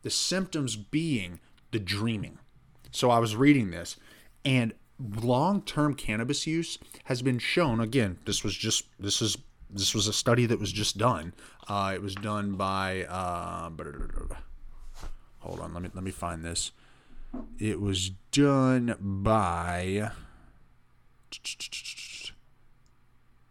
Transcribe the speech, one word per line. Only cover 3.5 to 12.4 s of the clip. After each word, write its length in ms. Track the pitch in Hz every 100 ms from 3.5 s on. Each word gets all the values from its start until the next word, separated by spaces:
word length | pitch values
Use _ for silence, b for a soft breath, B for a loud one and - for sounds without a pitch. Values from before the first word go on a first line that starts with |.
| 143 101
this, 260 | 85 85 - B B B -
and 280 | 139 131 113 - - -
long-term 960 | 123 104 117 127 170 202 - - 147
cannabis 520 | 131 - 107 123 143 156
use 320 | 160 165 - B B
has 160 | - 127
been 160 | 131 123
shown, 420 | - - 165 113
again, 380 | 113 131 104 87
this 180 | - 98
was 140 | 107 95
just, 280 | 107 - - -
this 220 | 98 -
is, 160 | 110 95 - _ -
this 260 | 98 95
was 140 | 113 101
a 60 |
study 320 | - - 120 120
that 120 | 110
was 140 | 101
just 240 | 98 104 98
done. 380 | 117 92 82 - B B -
Uh, 240 | 101 98
it 60 | 95
was 140 | 101
done 380 | 98 104 104